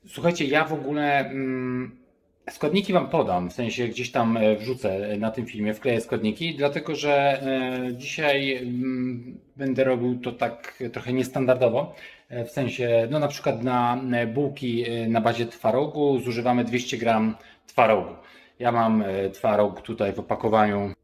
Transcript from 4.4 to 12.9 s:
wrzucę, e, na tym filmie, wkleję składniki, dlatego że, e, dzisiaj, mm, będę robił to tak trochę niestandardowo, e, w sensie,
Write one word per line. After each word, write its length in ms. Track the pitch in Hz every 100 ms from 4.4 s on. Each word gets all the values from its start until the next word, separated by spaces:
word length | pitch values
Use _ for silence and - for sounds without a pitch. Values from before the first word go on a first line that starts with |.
| 107 104
wrzucę, 560 | 113 127 101 95 104
e, 60 | 104
na 140 | 110
tym 140 | 117 113
filmie, 280 | 107 104
wkleję 280 | 110 135 113
składniki, 540 | - 110 107 101 165 143
dlatego 400 | 143 160 160 139
że, 460 | 147 143 139 135
e, 540 | 135 131 127 127 127 120
dzisiaj, 640 | 139 - 151 139 135 127
mm, 840 | 123 123 131 127 127 120 123 - _ 135
będę 280 | 135 123
robił 360 | 131 123 123 123
to 120 | 123
tak 520 | 123 117 117 - - 120
trochę 200 | 117 120
niestandardowo, 840 | 127 127 143 127 127 123 117 - - - - _
e, 160 | 123 117
w 60 |
sensie, 560 | - 123 - 120